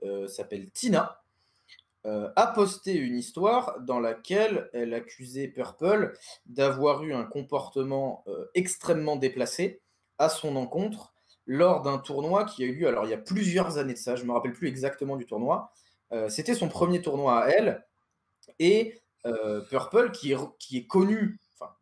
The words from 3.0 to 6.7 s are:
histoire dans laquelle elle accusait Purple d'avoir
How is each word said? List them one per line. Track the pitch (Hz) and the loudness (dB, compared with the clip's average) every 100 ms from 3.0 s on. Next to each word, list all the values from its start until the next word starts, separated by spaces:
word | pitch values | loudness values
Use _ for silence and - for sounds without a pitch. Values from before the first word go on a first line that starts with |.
| 123 120 | -2 -4
histoire | 120 165 202 247 - 131 | -6 0 2 2 0 -6
dans | 127 123 | -4 -2
laquelle | 117 113 - 196 220 175 - | -2 -4 -2 2 2 0 -4
elle | 120 117 | -4 -4
accusait | 117 117 - 127 131 135 | -4 -8 -16 -12 -8 -8
Purple | - 143 - 170 214 180 - - - - | -6 -10 -2 2 2 0 -6 -18 -20 -10
d'avoir | 120 139 | 0 2